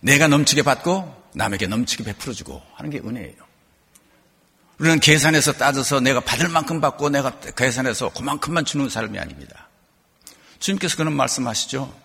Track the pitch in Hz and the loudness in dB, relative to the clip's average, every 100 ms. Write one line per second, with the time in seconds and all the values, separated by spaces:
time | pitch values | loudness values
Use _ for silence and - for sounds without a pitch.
0 | - 143 160 143 143 143 143 131 - 190 | 4 6 6 6 4 2 2 2 0 -2
1 | 175 - _ - 110 98 95 110 123 - | -4 -16 _ -6 -4 -2 -2 -2 -2 -4
2 | 110 101 - 117 - 71 - - 147 143 | -6 -8 -10 -10 -12 -16 -16 -14 -10 -8
3 | 107 120 78 - - _ _ _ _ _ | -8 -10 -10 -16 -20 _ _ _ _ _
4 | _ _ _ _ _ _ _ _ 160 165 | _ _ _ _ _ _ _ _ 2 4
5 | - 151 151 156 147 135 131 135 127 139 | 6 6 6 4 2 2 2 2 0 2
6 | 127 123 - 120 175 165 156 165 147 - | 2 0 0 -2 0 0 -2 0 -2 0
7 | 147 143 131 - - - 127 120 131 107 | 0 0 -2 -6 -14 0 0 2 -2 -2
8 | 120 - 139 139 - 160 143 147 135 110 | -4 -4 -6 -6 -2 -2 -2 -2 -2 -2
9 | 113 101 76 71 69 - - _ _ _ | -6 -6 -10 -12 -20 -20 -20 _ _ _
10 | _ _ - - _ - - 196 180 - | _ _ -20 -20 _ -8 -4 -2 -2 -2
11 | 156 147 127 - 123 107 - 135 135 - | 0 2 0 0 -2 -4 -4 -6 -6 -12